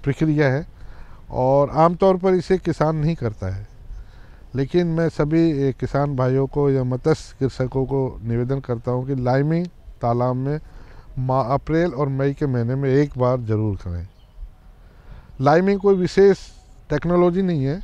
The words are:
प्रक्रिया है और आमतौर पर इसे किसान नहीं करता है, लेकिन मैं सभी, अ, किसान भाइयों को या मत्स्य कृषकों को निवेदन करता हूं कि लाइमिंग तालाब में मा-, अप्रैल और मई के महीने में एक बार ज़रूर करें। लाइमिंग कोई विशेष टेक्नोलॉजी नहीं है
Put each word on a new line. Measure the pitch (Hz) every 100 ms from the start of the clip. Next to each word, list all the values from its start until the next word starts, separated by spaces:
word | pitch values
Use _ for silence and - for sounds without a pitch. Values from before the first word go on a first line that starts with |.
प्रक्रिया | - 139 160 151 139
है | 131 175 - - - - - -
और | - 127 139 139
आमतौर | - 165 175 196 185
पर | 190
इसे | 185 - 190
किसान | - 156 151 160
नहीं | 147 165
करता | 117 107 92 95
है, | 101 - - - - - - - - 127
लेकिन | 139 175 175
मैं | 165 165
सभी, | - 147 160 165 143 139
अ, |
किसान | 123 123 139 147 135
भाइयों | 127 131 135
को | 151 143
या | 135
मत्स्य | 123 127 156 160 - -
कृषकों | 131 - 127 131 131
को | 139 131 -
निवेदन | 113 117 123 139
करता | 131 117 123
हूं | 123
कि | 131 135
लाइमिंग | 123 131 147 165 175 - - -
तालाब | 117 120 127 127
में | 135 151 - - - - - -
मा-, | 127 131 120
अप्रैल | 139 - 160 175
और | 139 143
मई | 135 139
के | 139 143
महीने | 123 117 131
में | 135
एक | 135 147 127
बार | 123 127
ज़रूर | 113 107 107 95
करें। | 95 85 92 - - - - - - - - - - - - -
लाइमिंग | 139 160 190 202
कोई | 202 190
विशेष | 180 - 196 185 - - - - -
टेक्नोलॉजी | - 165 175 175 175
नहीं | 190 160 135
है | 170